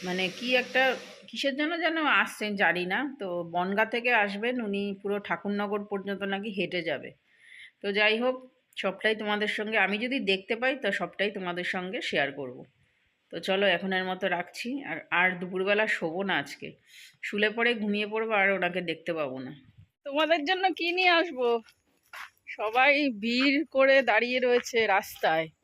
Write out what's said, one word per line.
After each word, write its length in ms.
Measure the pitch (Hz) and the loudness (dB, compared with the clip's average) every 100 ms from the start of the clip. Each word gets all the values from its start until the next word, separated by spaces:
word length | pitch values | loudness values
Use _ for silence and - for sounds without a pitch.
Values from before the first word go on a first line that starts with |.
মানে 260 | 180 185 185 | -4 -2 -2
কি 260 | 185 240 254 | -4 0 0
একটা, 400 | 247 254 262 233 - - - | 2 2 2 0 -8 -20 -14
কিসের 280 | 233 277 269 | -4 -2 0
জন্য 220 | 302 339 | -2 0
যেন 260 | 330 330 294 | 0 0 2
আসছেন 500 | 208 226 - 214 202 | 4 2 -2 -6 2
জানি 300 | 180 170 180 | 2 2 0
না। 300 | 202 277 254 | -2 -2 -6
তো 240 | 196 175 | -6 -6
বনগাঁ 420 | 170 170 180 202 220 | -4 -2 0 2 0
থেকে 280 | 240 240 | 0 2
আসবেন 480 | 233 202 202 226 254 | 2 2 0 -2 -2
উনি, 340 | 214 196 202 196 | -4 -4 -4 -6
পুরো 160 | 202 202 | -4 -4
ঠাকুরনগর 640 | 202 170 202 202 202 208 | -2 -4 -2 -2 -2 -4
পর্যন্ত 400 | 202 196 196 190 | -4 -6 -4 -4
নাকি 260 | 196 196 214 | -4 -4 -6
হেঁটে 340 | 196 170 175 | -4 -4 -2
যাবে। 280 | 165 135 127 - _ _ - - - _ | -4 -6 -8 -18 _ _ -20 -20 -20 _
তো 100 | 202 | -4
যাই 260 | 202 208 220 | 2 2 4
হোক, 340 | 247 262 254 _ _ - | 0 -2 -10 _ _ -6
সবটাই 380 | 196 190 214 214 | -4 0 -2 0
তোমাদের 320 | 214 208 208 | -2 -2 -2
সঙ্গে, 300 | - 214 220 | -4 -2 2
আমি 200 | 190 208 | 2 0
যদি 220 | 240 269 | -2 -2
দেখতে 360 | 196 190 190 226 | 0 -2 -2 -2
পাই 200 | 254 277 | 0 0
তো 160 | 202 | -2
সবটাই 400 | 196 175 - 196 | -2 -6 -4 -4
তোমাদের 320 | 202 180 175 | -2 -6 -4
সঙ্গে 380 | 180 190 180 240 | -4 -4 -6 -6
শেয়ার 300 | - 175 139 | -2 0 -2
করব। 320 | 143 131 131 - _ _ _ _ _ _ | -4 -10 -12 -18 _ _ _ _ _ _
তো 80 | 170 | -10
চলো, 280 | 180 190 202 | -2 2 2
এখনের 360 | 175 190 185 | 2 0 -2
মতো 240 | 185 185 190 | -2 -2 -2
রাখছি। 560 | 175 180 - 240 277 | -2 -4 -8 -8 -8
আর, 140 | - 160 - | -8 -10 -2
আর 280 | 170 185 180 | 2 2 0
দুপুরবেলা 480 | 180 185 190 208 214 | -6 -2 0 2 2
শোবো 360 | - 170 165 | 0 -2 -4
না 140 | 196 165 | 0 0
আজকে, 340 | 139 - - - _ - - _ | -2 -10 -16 -16 _ -20 -20 _
শুলে 260 | - 208 214 | -8 0 0
পরে 240 | 220 233 | 2 2
ঘুমিয়ে 340 | 226 208 208 208 | 2 0 0 0
পড়বো, 240 | 220 220 | -2 0
আর 180 | 208 196 | 4 4
ওনাকে 320 | 196 175 180 | 4 2 0
দেখতে 320 | 175 160 - | -4 -6 -4
পাবো 260 | 165 143 131 | -2 -2 -4
না। 120 | 131 151 - - - _ | -10 -14 -20 -20 -20 _
তোমাদের 420 | 285 277 311 339 285 | -6 -2 2 2 2
জন্য 240 | 370 381 - | 0 0 0
কি 140 | 339 | -2
নিয়ে 180 | 359 370 | 2 4
আসবো? 520 | 339 339 254 240 233 - _ _ _ _ - - _ - | 4 2 0 0 0 -2 _ _ _ _ -16 -16 _ -18
সবাই 600 | - 214 233 269 285 285 | -6 0 4 6 6 2
ভিড় 540 | 208 220 240 277 277 311 | 0 -2 2 4 2 0
করে 300 | 269 269 269 | 4 6 6
দাঁড়িয়ে 380 | 240 214 240 254 | 6 2 2 0
রয়েছে 480 | 247 247 - 233 220 | 4 2 2 0 4
রাস্তায়। 640 | 196 202 - 196 160 160 _ | 2 0 0 2 2 0 _